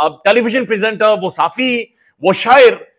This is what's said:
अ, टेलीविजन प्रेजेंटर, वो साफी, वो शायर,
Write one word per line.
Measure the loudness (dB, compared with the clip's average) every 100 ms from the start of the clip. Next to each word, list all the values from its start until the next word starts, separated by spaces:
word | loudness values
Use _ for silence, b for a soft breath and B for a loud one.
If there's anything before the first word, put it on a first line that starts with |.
अ, | -6
टेलीविजन | -2 0 0 0 -4
प्रेजेंटर, | -4 -4 -4 -2 0
वो | 0 -4
साफी, | -4 -4 -2 -4 -4 -8 _ _ _
वो | -2
शायर, | -2 2 6 6 2 -10